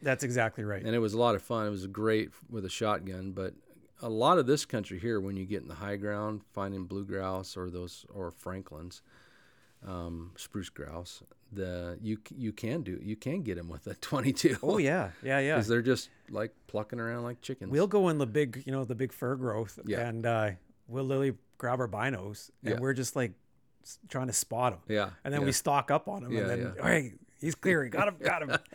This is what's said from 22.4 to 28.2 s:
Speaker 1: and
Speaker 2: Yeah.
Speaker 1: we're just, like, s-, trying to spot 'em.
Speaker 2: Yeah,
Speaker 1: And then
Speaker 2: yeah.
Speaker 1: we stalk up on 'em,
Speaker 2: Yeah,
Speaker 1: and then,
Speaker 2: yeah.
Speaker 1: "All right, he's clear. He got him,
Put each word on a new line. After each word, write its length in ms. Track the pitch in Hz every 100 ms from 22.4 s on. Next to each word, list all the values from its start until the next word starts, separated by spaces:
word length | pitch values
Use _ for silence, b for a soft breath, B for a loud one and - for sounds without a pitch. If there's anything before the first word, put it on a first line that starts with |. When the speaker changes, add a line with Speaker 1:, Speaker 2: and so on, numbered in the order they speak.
| - _
Speaker 1:
and 120 | 110
Speaker 2:
Yeah. 60 | 113
Speaker 1:
we're 120 | 131
just, 220 | 131 123 139
like, 160 | 117 - _ _ _ _
s-, 160 | - - 190
trying 200 | 135 127
to 40 |
spot 400 | 107 - 113 123
'em. 60 | 87 -
Speaker 2:
Yeah, 220 | 107 98 -
Speaker 1:
And 100 | -
then 60 | 143
Speaker 2:
yeah. 60 | 139
Speaker 1:
we 60 |
stalk 380 | 123 - 143 -
up 180 | 139 -
on 160 | 202
'em, 80 | 123
Speaker 2:
Yeah, 80 | 113
Speaker 1:
and 80 | 98
then, 80 | 120 95 95
Speaker 2:
yeah. 60 |
Speaker 1:
"All 60 | 175
right, 240 | 170 127 - - _
he's 140 | 156 -
clear. 260 | 190 170
He 80 | 127
got 180 | 160 208
him, 80 | 175